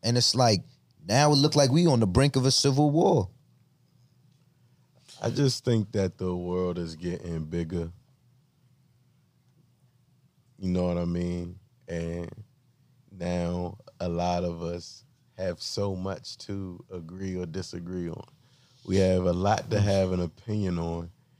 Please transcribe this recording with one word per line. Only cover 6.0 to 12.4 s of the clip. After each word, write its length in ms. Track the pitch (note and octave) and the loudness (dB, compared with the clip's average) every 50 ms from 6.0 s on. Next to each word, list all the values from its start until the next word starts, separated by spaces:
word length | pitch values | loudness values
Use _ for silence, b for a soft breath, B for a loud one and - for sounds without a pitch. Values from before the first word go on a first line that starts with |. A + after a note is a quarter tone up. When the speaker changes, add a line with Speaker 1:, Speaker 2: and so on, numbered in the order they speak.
| G2 F#2 - _ | 0 0 -2 _
Speaker 2:
the 160 | F#2 F#2 F2+ | -4 -4 -2
world 420 | F2+ F2 F2 F2+ F#2 F#2 F2+ F2 F2 | -4 -4 -2 -2 0 0 0 -2 -4
is 180 | E2+ E2 D#2+ | -6 -8 -8
getting 480 | D#2 E2+ F2 F2 - - E2+ E2 E2 D#2+ | -8 -6 -6 -6 -4 -6 -6 -4 -4 -4
bigger. 460 | D2+ E2 E2+ E2+ D#2+ F#2 F2 E2+ E2+ F2 - _ _ _ _ _ _ _ _ _ _ _ _ _ _ _ _ _ _ _ _ _ _ _ _ _ _ _ _ _ _ _ _ _ _ _ _ _ _ _ _ _ _ _ _ _ _ _ _ _ _ _ _ | -4 -4 -4 -4 -2 -4 -4 -6 -6 -10 -16 _ _ _ _ _ _ _ _ _ _ _ _ _ _ _ _ _ _ _ _ _ _ _ _ _ _ _ _ _ _ _ _ _ _ _ _ _ _ _ _ _ _ _ _ _ _ _ _ _ _ _ _
You 100 | F#2+ F#2 | -4 0
know 120 | F2+ F2+ F2+ | 0 2 2
what 120 | F2+ F2 F2 | 0 0 0
I 80 | F2 | -2
mean? 520 | E2+ E2+ F2 F2 F2 F2 F2 F2 E2+ F2 - _ _ _ _ _ - | -2 -2 -2 -2 -2 -4 -4 -6 -8 -12 -16 _ _ _ _ _ -8
And 420 | E2+ E2+ E2+ E2+ E2+ E2+ F2 E2 - - | -6 -6 -6 -6 -6 -8 -8 -10 -12 -16